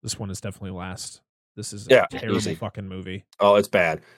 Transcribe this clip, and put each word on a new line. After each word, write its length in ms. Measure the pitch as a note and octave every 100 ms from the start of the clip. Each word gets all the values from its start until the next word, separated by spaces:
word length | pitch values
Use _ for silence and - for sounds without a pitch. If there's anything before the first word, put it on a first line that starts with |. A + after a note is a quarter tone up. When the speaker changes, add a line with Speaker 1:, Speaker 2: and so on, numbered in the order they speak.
Speaker 1:
This 140 | A#2 -
one 100 | G2+
is 100 | F#2
definitely 320 | G2+ G2 F#2+
last. 500 | F#2 F2+ F#2 - - _ _ _ -
This 180 | G#2
is 140 | G#2 G#2
a 20 |
Speaker 2:
Yeah, 160 | B2+ F#2
Speaker 1:
terrible 320 | C3 A2+ A2
Speaker 2:
easy. 180 | G#2 E2
Speaker 1:
fucking 320 | G#2 - G2
movie. 380 | F#2 F#2+ F#2+ _ _
Speaker 2:
Oh, 160 | G2+ G#2
it's 120 | G#2
bad. 340 | G2+ F2 D#2+ _